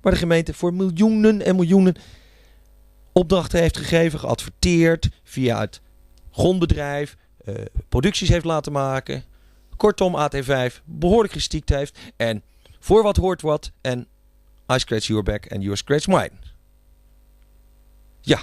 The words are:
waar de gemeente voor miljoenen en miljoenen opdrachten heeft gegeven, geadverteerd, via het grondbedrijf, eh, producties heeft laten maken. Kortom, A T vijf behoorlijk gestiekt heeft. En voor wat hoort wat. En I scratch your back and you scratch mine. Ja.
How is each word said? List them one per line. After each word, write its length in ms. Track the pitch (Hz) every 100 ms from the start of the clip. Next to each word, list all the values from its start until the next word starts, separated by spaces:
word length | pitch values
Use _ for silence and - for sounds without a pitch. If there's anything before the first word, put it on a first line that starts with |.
waar 120 | 202
de 60 | 175
gemeente 360 | 170 165 160
voor 200 | 156 175
miljoenen 680 | 175 190 165 214 220 214 214
en 120 | - 185
miljoenen 380 | 170 190 185 175 - - - _ - - _ - - _ -
opdrachten 480 | - 175 185 160 170
heeft 160 | 170 -
gegeven, 420 | 147 165 165 151
geadverteerd, 920 | 127 117 - - 180 170 165 165 - -
via 380 | _ - 127 107
het 200 | 107 - _ _ - - -
grondbedrijf, 880 | - 170 185 160 147 143 143 147 - _ _
eh, 100 | - 104 104 - -
producties 400 | 123 147 - -
heeft 160 | 175
laten 280 | 160 156 147
maken. 520 | 143 135 131 - 139 - - _ _ _ -
Kortom, 400 | 214 202 185 156
A 120 | 147
T 80 | 139
vijf 420 | 127 135 127 -
behoorlijk 480 | - 160 175 226 208
gestiekt 360 | 156 - 156 -
heeft. 300 | 143 143 - - _
En 260 | 117 107 _ _ _ -
voor 240 | - 208
wat 140 | 208 196
hoort 260 | 180 180
wat. 300 | 156 151 - -
En 260 | 131 123 120 _ _ _ _ _ _
I 60 | 131
scratch 280 | - 110 -
your 160 | 110
back 300 | 104 104 -
and 100 | 104
you 140 | 98 101
scratch 300 | - 143 -
mine. 260 | 180 98 - - - _ _ _ _ _ _ _ _ _ _ _ _ _ _ _ _
Ja. 220 | - 147